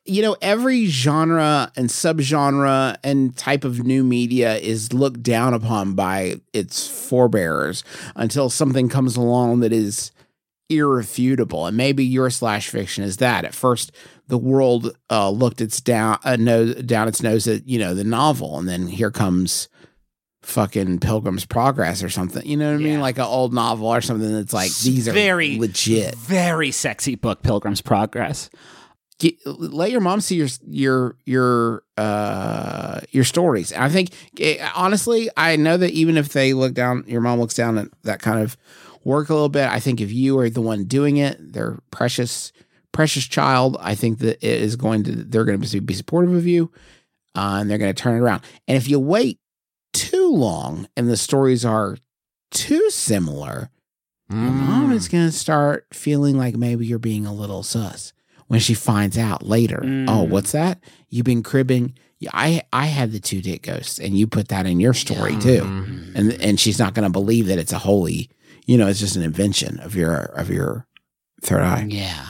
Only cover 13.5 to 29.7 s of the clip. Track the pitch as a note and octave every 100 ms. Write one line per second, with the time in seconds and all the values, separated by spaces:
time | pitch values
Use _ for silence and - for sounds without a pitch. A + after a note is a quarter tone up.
13.5 | - B2+ A#2+ - - - - - B2 B2+
14.5 | C3+ C3 A#2+ A2+ - - A2+ G2 G#2 B2
15.5 | A2+ A2+ - - A2+ A2 G#2 C3+ A#2+ A#2
16.5 | A#2 A2+ - B2 A2+ A2 G#2+ A#2 A2 A#2
17.5 | G#2+ C3 A#2+ F#2 F#2 G#2 A#2 D3+ B2+ C#2+
18.5 | D2+ F2+ F2 F2+ F#2+ A2 - G2 F2+ F2+
19.5 | - - _ - _ _ _ _ _ -
20.5 | - G2 G#2+ F#2 F2+ - A2 G#2 F#2 -
21.5 | A#2+ C3 C3+ E2+ F#2 F#2 - F#2 - -
22.5 | D3 D3+ D3 D3+ D3+ C3+ B2+ A#2 B2+ B2+
23.5 | A#2+ A#2 A2+ A2 A#2 A2+ A2+ G#2+ A2 G2
24.5 | - F#2 - B2 C3 A2+ G#3 G3+ F3+ D3+
25.5 | B2 A2+ F2+ A2 A2 F#2 A#2 A#2 F#3 F3
26.5 | D#3+ C#3+ - C#3 G#2+ C#3+ A#2+ A#2 G2 -
27.5 | G#2 G#2 G#2 - G2+ G#2+ A#2 G2+ C#3+ -
28.5 | - - - - _ _ - E3 - C#3
29.5 | C#3 D#3+